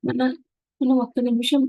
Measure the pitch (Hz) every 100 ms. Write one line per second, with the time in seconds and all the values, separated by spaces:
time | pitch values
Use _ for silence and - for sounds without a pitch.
0 | - 240 254 262 _ _ _ _ 254 262
1 | 247 - 247 233 240 285